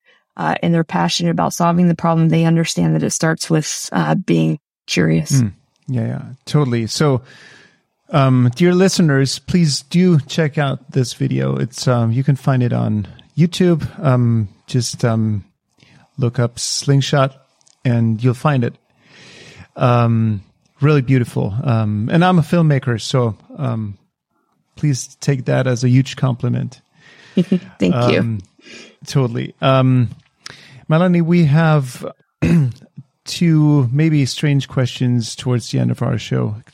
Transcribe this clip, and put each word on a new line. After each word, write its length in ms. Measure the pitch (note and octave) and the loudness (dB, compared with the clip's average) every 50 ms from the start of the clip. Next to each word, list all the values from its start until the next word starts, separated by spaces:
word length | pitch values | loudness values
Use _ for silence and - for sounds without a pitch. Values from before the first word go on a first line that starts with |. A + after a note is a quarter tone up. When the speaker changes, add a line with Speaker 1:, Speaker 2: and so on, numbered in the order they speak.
| _ _ _ _ _ _ _ | _ _ _ _ _ _ _
Speaker 1:
uh, 180 | - D#3+ D#3 - - | -6 -4 -4 -4 -2
and 100 | F3 F3 | 0 0
they're 120 | E3+ E3 D#3+ | 0 0 0
passionate 460 | - - E3+ E3+ E3+ - - E3+ E3+ | -2 -2 -2 -2 -2 -2 -2 -2 -2
about 220 | E3 E3+ E3 D3+ - | -2 0 -2 -2 -2
solving 340 | - E3+ E3+ E3+ F3 F3+ E3+ | 0 0 0 2 2 2 2
the 80 | E3+ | 0
problem. 320 | - - E3 E3 E3 D#3+ D#3+ | 0 0 0 2 2 2 2
They 160 | D#3+ E3 E3 | 2 2 2
understand 500 | E3 E3 E3 D#3+ - - F3 E3+ D#3+ D#3 | 2 2 0 0 -2 -2 -2 0 0 0
that 80 | D#3 | 0
it 80 | D#3 - | -2 -2
starts 400 | - - E3 D#3+ D#3+ - - - | -4 -2 -2 -2 -2 -2 -2 -2
with, 380 | E3 D#3 D3 - - - - - | -2 -2 -2 -4 -8 -10 -10 -6
uh, 220 | - F3+ D#3 D3+ D#3 | -4 -2 0 0 -2
being 460 | G#3 - - E3+ - D#3+ D#3+ D#3 - _ _ _ _ _ | -2 0 0 0 0 2 0 -2 -4 _ _ _ _ _
curious. 540 | - - F#3 - - D#2+ E2 - - C#3+ C3+ | -6 -2 0 0 2 0 0 0 0 0 0
Speaker 2:
Hmm. 80 | A#2 G2 - _ _ _ _ _ _ D3 | 0 0 -4 _ _ _ _ _ _ -6
Yeah, 180 | B2+ A#2 A2+ | -6 -4 -4
yeah, 160 | A#2 B2+ C3+ B2 A2+ C3 _ _ | -4 -6 -8 -10 -12 -18 _ _
totally. 420 | - - D3 D3 B2 A#2+ A#2 A2 | -2 0 0 0 0 -2 -2 -4
So, 360 | G#2 - - D#3 D3 C3 A#2+ - - - - - - - - - _ _ _ _ _ _ _ _ - | -4 -4 -2 0 0 0 0 -4 -8 -20 -20 -20 -20 -20 -20 -20 _ _ _ _ _ _ _ _ -4
um, 400 | - C#3+ C3+ C3 B2+ B2+ B2 B2 B2 | 0 2 2 4 4 4 2 2 2
dear 200 | - F3 F3+ F3+ | 2 2 2 4
listeners, 640 | F3+ F#3+ F#3 - - E3+ D3+ C#3 C3+ C#3 C3 - - | 4 2 2 2 2 2 2 2 2 0 0 -4 -8
please 420 | _ - - F3+ E3+ D3 C3 - | _ -2 0 2 2 2 0 -4
do 380 | - _ - F3 F#3 F3+ E3+ C#3 | -8 _ 0 2 4 4 4 2
check 360 | - - - E3+ D#3+ C#3 - | 0 -2 -4 -2 -2 -2 -2
out 360 | D#3 C#3+ C3+ C3+ - - - | -2 -4 -4 -4 -6 -10 -4
this 220 | - C#3 B2 - - | -2 -2 -2 -2 -4
video. 420 | - C3+ C3 C3 C3 C3+ C3+ C3+ | -6 -4 -2 -2 -2 -2 -2 -2
It's, 320 | C#3 C3+ A#2 - - - C3+ | -4 -4 -6 -8 -4 -2 0
um, 240 | B2 A#2+ A2+ A2+ | 0 2 0 0
you 100 | A2+ C3 | 0 0
can 140 | C3 D3+ C#3 | 0 0 0
find 260 | - - D3 C3 B2+ | 0 0 0 0 0
it 100 | A#2+ A#2+ | 0 0
on 360 | A#2+ A#2+ A#2 A2 G#2+ G#2 G2+ - - - _ _ - | 0 -2 -2 0 -2 -2 -4 -6 -12 -20 _ _ 0
YouTube. 460 | D3 F3 F3 - - F3+ F3 E3+ D3 C3+ - - - | 0 0 0 2 0 2 2 2 0 -2 -8 -10 -4
Um, 460 | F3+ C3+ B2+ B2 A#2+ A#2 A#2 A2+ G#2+ F#2+ - _ _ - | 0 0 2 2 2 2 2 0 -2 -4 -8 _ _ -4
just, 360 | - B2 A#2 - - - C3 | -2 -2 -2 -2 -6 -4 -2
um, 400 | A#2 A2+ A2 A2 A2 G#2+ G2 - _ _ _ _ _ _ _ _ _ _ _ _ _ _ | -2 0 0 0 -2 -2 -4 -8 _ _ _ _ _ _ _ _ _ _ _ _ _ _
look 220 | - B2+ A#2 - B2+ | -4 -4 -2 0 -2
up 220 | A#2+ A#2 - - | -2 -2 -4 -8
Slingshot 760 | - - - - - C#3+ C#3 C#3 C3 - D3+ C#3+ C3+ C3+ - _ _ _ _ _ _ _ _ _ - | -8 -8 -6 -6 0 0 2 2 2 0 0 0 0 0 -4 _ _ _ _ _ _ _ _ _ -2
and 380 | B2+ A#2+ A#2 A2+ A2+ A2 G#2+ | -2 0 2 0 0 0 0
you'll 120 | B2 B2+ A#2 | 0 -2 -2
find 280 | - - D3+ C#3+ B2+ | 0 -2 0 0 0
it. 140 | A#2 B2+ - _ _ _ _ _ _ _ _ - - - - - - - - - - _ _ | -2 -2 -6 _ _ _ _ _ _ _ _ -20 -20 -20 -20 -20 -20 -20 -20 -20 -20 _ _
Um, 640 | - C3+ B2 A#2+ A#2+ A#2 A#2 A#2 A2+ A2 A2 G#2+ F#2+ - _ _ _ _ _ _ - | 0 0 2 4 4 2 2 2 2 0 0 -2 -4 -8 _ _ _ _ _ _ 0
really 220 | C3+ D3+ D3+ C#3+ | 2 4 4 2
beautiful. 520 | A#2+ B2 C3+ B2 A#2 - - A#2 - G2 F#2+ B2 | 2 2 2 2 0 0 -2 -4 -4 -2 -4 -4
Um, 460 | - - A#2 A2 A2 G#2 G#2 G2+ A2 C3 | -2 -2 0 0 0 -2 -2 -2 -2 0
and 120 | - E3 F3+ | 2 4 4
I'm 140 | F#3 F#3 E3 | 4 4 2
a 40 | |
filmmaker, 580 | C#3+ - F3 F3 E3 D3+ C#3+ B2+ - B2 A#2 G#2 | 2 2 2 2 2 2 2 0 0 -2 -4 -4
so, 360 | - - - C3 A#2+ A2+ G2 - - _ C4 | -4 -2 -2 0 0 0 -4 -6 -14 _ -12
um, 420 | E3 C3+ A#2+ A#2 A2+ G#2+ G2+ G2 _ _ _ _ _ _ _ _ _ _ _ _ _ _ _ _ | -8 -6 -6 -6 -6 -8 -10 -12 _ _ _ _ _ _ _ _ _ _ _ _ _ _ _ _
please 400 | - D3+ D3 C3 - - - - | -4 -2 -2 -2 -2 -6 -14 -16
take 300 | _ - D3+ C#3+ B2+ - | _ -2 -2 -2 -2 -2
that 200 | C#3+ C3+ C3 B2+ | -2 -2 0 0
as 160 | B2+ B2 A2+ B2+ | 0 -2 0 0
a 40 | B2 | 2
huge 280 | B2 C3+ B2+ - - | 4 2 2 0 -4
compliment. 640 | - C#3 C3 A#2 - - B2 A#2+ A#2+ A#2 A#2+ - _ _ _ _ _ _ | -2 -2 -2 -2 -2 -4 -4 -2 -4 -4 -8 -10 _ _ _ _ _ _
Speaker 1:
<laughs> 280 | - - - - - - | -20 -20 -20 -20 -4 -2
Thank 480 | F#3+ E3+ - F#3+ F3+ - - - - F#3+ F3+ - A#2+ A#2+ - | -2 0 0 -2 -4 -4 -10 -6 -2 0 0 2 2 2 2
you. 80 | - F2+ | 2 2
Speaker 2:
Um, 200 | A#2 A#2 A2 G2 F#2 _ _ _ _ - - - - - _ _ - | 0 -2 -4 -6 -8 _ _ _ _ -20 -20 -20 -20 -20 _ _ -18
totally. 480 | - - C#3+ B2+ A#2 A#2 B2+ C3 - - - | -4 0 0 0 0 -2 -6 -8 -8 -8 -2
Um, 500 | - C3+ C3 C3 C3 C3 B2+ B2+ A#2+ - - - _ _ _ _ _ - - - - - - - - - | 2 2 4 4 4 4 4 4 2 0 -4 -14 _ _ _ _ _ -20 -20 -20 -20 -20 -20 -20 -4 0
Melanie, 320 | D#3 D#3+ F#3 F#3 F3 E3+ | 2 2 4 4 2 2
we 260 | E3 D#3+ F3 F3 E3 | 2 2 4 4 4
have 600 | C#3 C#3+ E3 E3 D#3 D#3 D3 C3 B2 - - - - - _ _ _ _ - | 4 4 4 4 4 2 2 0 -2 -10 -14 -14 -14 -16 _ _ _ _ -4
<clears throat> 840 | D#3 E3+ E3+ E3 C#3 A#2+ - - - _ _ C#3 - _ _ _ _ | 0 2 2 2 2 0 -4 -8 -20 _ _ -20 -20 _ _ _ _
two 640 | - - - F3 E3 D#3 D3+ D3+ D3 D3 D3 B2+ A2+ | -12 -4 0 2 4 4 4 4 4 4 4 2 2
maybe 340 | C3 D3 D#3+ E3 D#3 D3 C3 | 0 0 2 2 2 2 0
strange 420 | A#2+ - - D#3+ D3 C#3+ C#3 - - | -2 -4 -2 -2 0 0 0 -2 -2
questions 680 | - C#3 B2+ A#2+ - - C3 B2 B2 A#2+ A2 - - | -2 -2 -2 -2 -2 -2 -2 0 0 0 -2 -4 -10
towards 360 | - - B2+ B2 A#2 - - | -8 -4 -2 -2 -2 -4 -4
the 80 | - C3 | -4 -2
end 120 | B2 A#2+ | -2 -2
of 120 | A#2+ - | -2 -2
our 160 | A#2+ B2+ B2 A2 | -4 -4 -4 -6
show. 380 | - - - B2+ B2 G#2+ G#2+ A2 - - | -6 -4 -4 -4 -4 -4 -6 -10 -16 -20